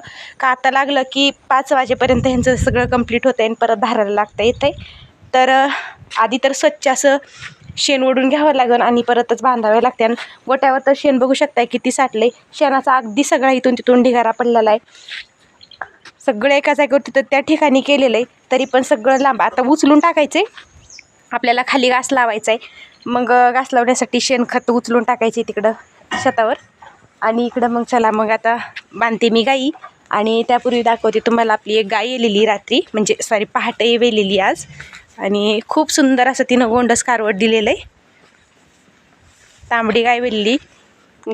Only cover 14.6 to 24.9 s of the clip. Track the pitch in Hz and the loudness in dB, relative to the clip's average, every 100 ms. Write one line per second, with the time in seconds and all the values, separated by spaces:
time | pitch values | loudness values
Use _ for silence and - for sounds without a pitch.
14.6 | 220 220 - - - - - _ _ _ | 2 0 -2 -20 -20 -18 -18 _ _ _
15.6 | - - - _ - - - 208 269 285 | -20 -18 -18 _ -20 -8 -4 -2 0 2
16.6 | 294 285 285 277 - 269 - 277 269 311 | 0 0 2 0 0 -4 0 0 0 2
17.6 | 302 262 269 285 262 220 240 _ - 254 | 2 2 2 2 2 0 -4 _ -4 -2
18.6 | 269 254 254 277 226 269 277 226 220 254 | 0 0 0 0 2 2 2 0 -2 0
19.6 | 254 302 285 302 339 320 294 311 427 - | -2 0 2 2 2 2 0 0 -4 -6
20.6 | - - - - - _ - 240 240 240 | -20 -20 -20 -20 -20 _ -10 -4 -2 0
21.6 | 254 269 247 247 247 262 233 214 220 226 | 0 0 2 0 0 0 0 -2 -2 -4
22.6 | - - - _ 233 240 247 247 247 254 | -6 -20 -20 _ -6 -2 2 4 4 2
23.6 | 262 247 240 247 240 247 - 247 240 247 | 0 0 2 0 -2 -2 0 -2 -2 -4
24.6 | - 240 226 | -2 -2 0